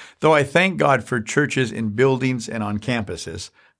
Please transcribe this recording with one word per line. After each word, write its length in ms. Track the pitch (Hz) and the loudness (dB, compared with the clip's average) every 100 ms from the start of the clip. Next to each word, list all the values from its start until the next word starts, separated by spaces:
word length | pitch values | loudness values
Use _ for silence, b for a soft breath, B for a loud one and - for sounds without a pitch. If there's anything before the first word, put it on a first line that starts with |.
| B B | B B
Though 120 | 156 | 4
I 80 | 151 | 4
thank 360 | 139 170 190 175 | 4 2 2 2
God 260 | 147 131 | 2 2
for 180 | - 123 | 0 -4
churches 500 | 110 151 143 135 120 | 0 0 0 0 -2
in 180 | 110 110 | -2 -4
buildings 600 | 104 135 131 131 127 113 | 2 2 2 0 -2 -6
and 140 | 117 | -6
on 160 | 104 104 | -4 -4
campuses, 720 | - 120 101 85 - 90 - b b | -2 -4 -4 -8 -10 -12 -14 b b